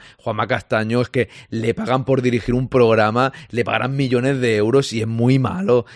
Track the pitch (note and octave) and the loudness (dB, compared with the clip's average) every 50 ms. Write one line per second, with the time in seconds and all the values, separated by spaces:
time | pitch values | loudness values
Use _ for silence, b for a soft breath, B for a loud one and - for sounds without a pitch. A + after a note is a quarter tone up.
0 | B B B B - B2 A2 G#2 G#2+ A2 B2+ A2 - - B2+ A2 A2 A2 A#2 B2 | B B B B -8 -8 -4 -4 -2 -2 -2 -4 -2 -2 -2 -2 -2 0 0 -2
1 | B2 - - B2+ A#2 B B B B B - A2+ G#2+ A#2 - - A2 G#2+ B2+ C3 | -2 -2 -2 -4 -4 B B B B B -8 -6 -4 -4 -4 -4 -2 -2 -2 -2
2 | B2+ C3 C3+ C3 B2 B2+ A#2 A#2+ - - A#2+ B2+ C3 A#2 - C3 B2 A2+ A2+ A2 | 0 0 0 0 2 0 0 0 -2 -2 -2 -2 -2 0 2 4 4 6 4 4
3 | G#2+ G#2+ A2 A#2+ C3 C3+ B B B B - A2+ A#2 - G#2+ A2 A#2+ C3 C3+ C#3 | 4 2 2 0 0 -2 B B B B -6 -4 -2 0 0 0 0 -2 -2 -2
4 | C#3 B2 B2+ A#2+ A#2+ C3+ C#3 C3 B2 A#2 A2+ G#2 G#2 A2 B2 C#3 C3+ - A2 G#2+ | -2 0 0 0 2 0 0 0 0 0 2 2 2 2 2 2 2 0 -4 -4
5 | A2 A2+ A2+ A2+ A#2 B2 C3 C3+ B2+ G#2 F#2 F#3 F#3+ - B2 B2 A#2 B B | -4 -4 -2 0 2 4 4 2 2 0 -4 -4 0 2 2 2 0 B B